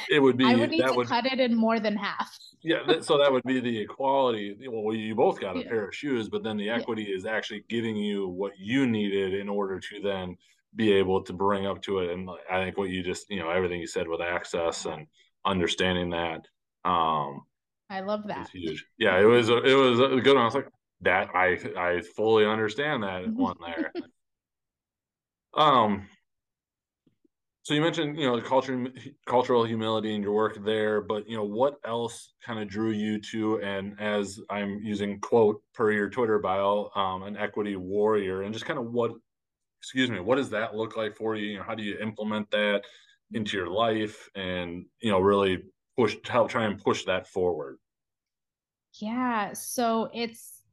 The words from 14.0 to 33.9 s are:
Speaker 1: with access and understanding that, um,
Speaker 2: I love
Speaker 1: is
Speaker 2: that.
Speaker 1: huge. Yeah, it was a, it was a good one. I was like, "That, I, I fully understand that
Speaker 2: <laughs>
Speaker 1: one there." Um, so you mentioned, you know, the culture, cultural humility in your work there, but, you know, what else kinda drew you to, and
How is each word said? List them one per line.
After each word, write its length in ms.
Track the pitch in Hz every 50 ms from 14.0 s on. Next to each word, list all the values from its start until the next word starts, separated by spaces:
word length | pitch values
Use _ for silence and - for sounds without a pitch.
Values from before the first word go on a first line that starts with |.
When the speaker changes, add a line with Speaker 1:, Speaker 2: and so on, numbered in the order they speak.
| 87 82
Speaker 1:
with 140 | 82 82
access 640 | 85 85 87 87 - - - 87 82 82 82 - -
and 220 | 85 78 76 76 - _ _ _ _ _ _ -
understanding 640 | 98 98 92 85 80 - - 92 92 90 90 90 87
that, 380 | 85 85 85 82 80 80 - _ _ _ _ _ _ _ -
um, 600 | 92 90 85 82 80 78 76 71 69 69 73 - _ _ _ _ _ _ _ _ -
Speaker 2:
I 120 | 196 190
love 220 | 190 196 208 214 208
Speaker 1:
is 40 | 202
Speaker 2:
that. 220 | 170 135 113 -
Speaker 1:
huge. 360 | - 92 85 80 78 76 - _ _ -
Yeah, 220 | 110 101 92 92
it 60 | 101
was 240 | 110 120 123 117 110
a, 80 | 120 117 120
it 120 | 131 135
was 240 | 135 127 127 120 120
a 200 | 127 - 131 131
good 140 | 113 135 139
one. 80 | 131
I 40 | 117
was 100 | 113 120
like, 120 | 139 131 - - _ _ _ _ _
"That, 280 | 90 92 90 95 101 - -
I, 240 | 90 92 92 - - - - - 92
I 240 | 90 87 87 87
fully 440 | 85 - - - 107 110 113 110 107
understand 580 | 104 110 110 110 107 107 143 143 151 151 123 107
that 200 | 98 92 92 92
Speaker 2:
<laughs> 100 | 226 220
Speaker 1:
one 220 | 240 269 - - - -
there." 280 | - 82 - 320 - - 359 - - _ _ _ _ _ _ _ _ _ _ _ _ _ _ _ _ _ _ _ _ _ _ _ _ _ _ _ _ -
Um, 560 | 143 156 151 139 123 113 104 101 95 98 - - _ _ _ _ _ _ _ _ _ _ _ _ _ _ _ _ _ _ _ _ _ _ _ _ _ _ _ _ _ -
so 100 | - 151
you 80 | 147
mentioned, 360 | 156 170 160 170 160 147 147 160
you 80 | 147
know, 140 | 127 120 117
the 80 | 110 -
culture, 400 | 131 131 131 135 131 127 123 131 - - 110 - - _ _
cultural 400 | - 123 127 123 - 127 120 113
humility 500 | 113 113 110 110 113 110 110 104 107 107
in 60 | 104
your 120 | 101 101 104
work 300 | 107 110 104 - 107 98
there, 380 | 107 110 110 107 107 107 104
but, 260 | 101 98 110 107 104 107
you 80 | 113
know, 80 | 113 104
what 360 | 104 104 113 131 147 143 - -
else 500 | 110 113 120 117 110 - - - - _ _ -
kinda 180 | - 117 110 107
drew 280 | 101 95 107 110 110
you 280 | 110 104 107 107 107 104 101 -
to, 280 | - 113 107 110 110 104
and 380 | 98 98 98 98 95 101